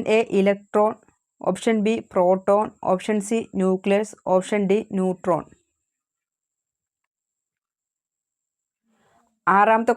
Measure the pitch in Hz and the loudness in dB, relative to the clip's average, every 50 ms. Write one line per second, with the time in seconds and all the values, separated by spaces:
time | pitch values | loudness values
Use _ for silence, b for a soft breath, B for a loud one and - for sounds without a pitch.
0 | - - 214 226 226 - - 196 190 202 202 202 - _ - 214 208 220 - - | 2 2 0 0 0 0 0 2 2 2 0 -2 -6 _ 0 0 0 0 -2 -6
1 | _ _ _ _ _ _ _ _ - - 190 - - 240 226 214 202 220 226 226 | _ _ _ _ _ _ _ _ -6 -4 -4 -2 -2 -2 0 0 0 0 -2 -2
2 | - - - 190 180 180 190 190 190 202 202 208 214 - - _ - - 190 185 | -6 -4 -2 0 2 2 2 0 2 0 0 0 0 -4 -8 _ -4 -2 -2 -2
3 | - - 214 208 196 202 233 226 - - - 190 185 190 185 185 - 202 196 202 | -2 -2 -4 -4 -2 -2 -4 -4 -4 -6 -4 -2 -2 0 -2 -2 0 0 0 0
4 | 220 - - - _ - 185 185 185 - 214 208 202 180 196 220 214 - 196 190 | -2 -4 -10 -10 _ 0 0 0 0 0 -2 -2 0 0 0 0 -2 -4 -4 -4
5 | 185 185 180 - - 185 170 - - - - _ _ _ _ _ _ _ _ _ | -2 -2 -4 -4 -2 -2 -2 -2 -4 -10 -20 _ _ _ _ _ _ _ _ _
6 | _ _ _ _ _ _ _ _ _ _ _ _ _ _ _ _ _ _ _ _ | _ _ _ _ _ _ _ _ _ _ _ _ _ _ _ _ _ _ _ _
7 | _ _ _ _ _ _ _ _ _ _ _ _ _ _ _ _ _ _ _ _ | _ _ _ _ _ _ _ _ _ _ _ _ _ _ _ _ _ _ _ _
8 | _ _ _ _ _ _ _ _ _ _ _ _ _ _ _ _ _ _ _ _ | _ _ _ _ _ _ _ _ _ _ _ _ _ _ _ _ _ _ _ _
9 | _ _ _ _ _ _ _ _ _ 170 185 196 208 220 220 220 226 240 233 | _ _ _ _ _ _ _ _ _ 2 4 4 4 4 4 2 2 0 0